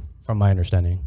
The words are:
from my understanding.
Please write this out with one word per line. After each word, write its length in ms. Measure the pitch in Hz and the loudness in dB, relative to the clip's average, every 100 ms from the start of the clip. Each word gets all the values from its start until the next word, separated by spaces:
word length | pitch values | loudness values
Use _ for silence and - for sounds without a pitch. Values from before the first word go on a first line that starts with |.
| - - | -16 -16
from 160 | - 107 | -6 0
my 120 | 101 | 2
understanding. 500 | 92 87 92 87 90 | 2 2 0 0 -2